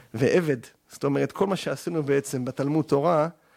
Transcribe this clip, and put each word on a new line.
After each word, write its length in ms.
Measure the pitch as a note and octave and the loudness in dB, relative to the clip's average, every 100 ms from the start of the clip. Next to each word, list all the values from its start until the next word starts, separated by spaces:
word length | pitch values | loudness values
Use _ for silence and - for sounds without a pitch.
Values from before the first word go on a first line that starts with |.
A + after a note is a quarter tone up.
| - | -6
ועבד, 420 | A2+ C3 F3+ D#3 B2+ - _ _ | 0 4 4 2 -2 -6 _ _
זאת 140 | - | -6
אומרת, 280 | C#3+ C#3 C#3 | -2 0 -2
כל 140 | - G3 | -2 -2
מה 100 | F#3 | -2
שעשינו 460 | - C#3 F3 E3 | -4 -6 -4 -4
בעצם 420 | C#3 C#3 C#3 C3 | 0 0 0 -4
בתלמוד 400 | B2+ B2+ C#3 D#3 | -4 -4 0 0
תורה, 440 | D3+ C#3+ D#3+ D#3+ D#3+ - _ | 2 2 4 2 0 -4 _